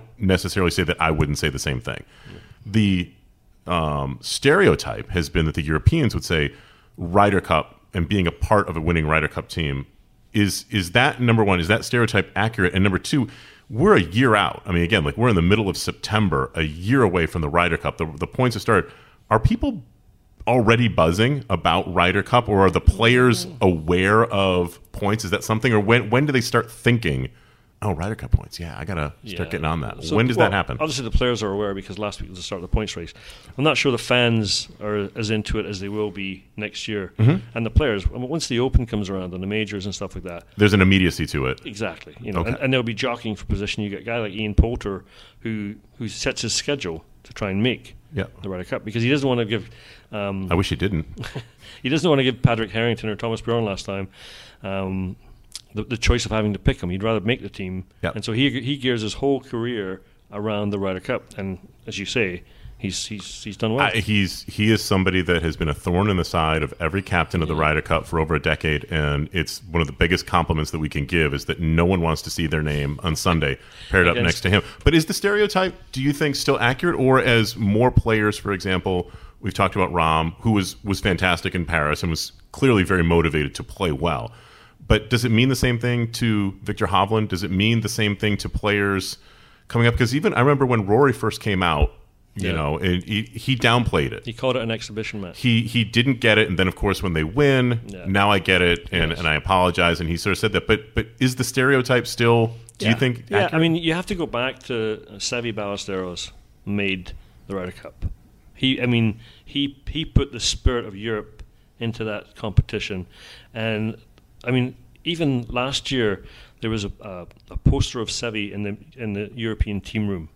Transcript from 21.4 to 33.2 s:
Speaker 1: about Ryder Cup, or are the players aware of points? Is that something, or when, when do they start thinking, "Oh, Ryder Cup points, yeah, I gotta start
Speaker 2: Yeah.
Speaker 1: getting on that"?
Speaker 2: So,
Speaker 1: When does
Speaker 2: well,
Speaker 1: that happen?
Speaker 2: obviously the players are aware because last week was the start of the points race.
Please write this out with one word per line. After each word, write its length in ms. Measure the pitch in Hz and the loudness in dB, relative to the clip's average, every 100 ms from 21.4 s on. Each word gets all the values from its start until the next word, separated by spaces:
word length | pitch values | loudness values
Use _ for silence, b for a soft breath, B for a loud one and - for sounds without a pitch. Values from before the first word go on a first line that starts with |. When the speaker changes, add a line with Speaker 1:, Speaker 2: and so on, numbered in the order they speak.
| - | -4
Speaker 1:
about 420 | 90 87 85 92 | 0 2 0 0
Ryder 300 | 87 87 92 | 2 2 2
Cup, 240 | - 127 120 | 2 2 4
or 140 | 101 | 4
are 100 | 95 | 4
the 80 | 87 | 6
players 640 | - 95 117 123 127 113 185 143 | 4 4 4 6 6 4 -2 0
aware 640 | 98 82 78 90 95 110 113 | 2 2 2 2 4 4 4
of 540 | 101 98 90 87 - - | 2 2 2 -2 -6 -16
points? 320 | - 101 110 95 | -6 -2 -2 -2
Is 60 | |
that 120 | 190 | -4
something, 300 | - 110 127 | -2 0 2
or 60 | 107 | 2
when, 280 | 98 120 104 | 4 2 4
when 160 | 123 147 | 0 2
do 60 | |
they 80 | 135 | 0
start 320 | 113 120 - | 2 0 -2
thinking, 560 | - 120 120 90 65 65 b b b b - | -2 2 2 0 -2 -4 b b b b -8
"Oh, 100 | 104 | -4
Ryder 240 | 78 95 110 | -4 -4 -6
Cup 160 | - | 0
points, 260 | - - - | 0 0 -12
yeah, 160 | 85 53 | -12 -10
I 60 | 80 | -6
gotta 260 | 87 73 - - | -4 -4 -8 -12
start 140 | 87 | -8
Speaker 2:
Yeah. 60 | 87 | -6
Speaker 1:
getting 140 | 85 78 | -4 -2
on 160 | 82 | -2
that"? 240 | 62 - 82 | -6 -8 -2
Speaker 2:
So, 100 | 202 | 0
Speaker 1:
When 100 | 240 | 2
does 120 | 208 | 2
Speaker 2:
well, 120 | 104 | 2
Speaker 1:
that 60 | 98 | 0
happen? 220 | - 113 | -2 -4
Speaker 2:
obviously 240 | 156 131 | -4 -4
the 80 | 117 | -2
players 320 | - 123 117 | 0 0 0
are 80 | 107 | -2
aware 220 | 98 104 | -2 -4
because 260 | 98 95 95 | -6 -8 -8
last 220 | 104 - | -8 -8
week 80 | 90 | -12
was 100 | 92 | -12
the 40 | |
start 200 | 85 95 | -10 -10
of 60 | 90 | -4
the 40 | |
points 220 | 117 104 - | -2 -2 -8
race. 180 | 85 - | -12 -16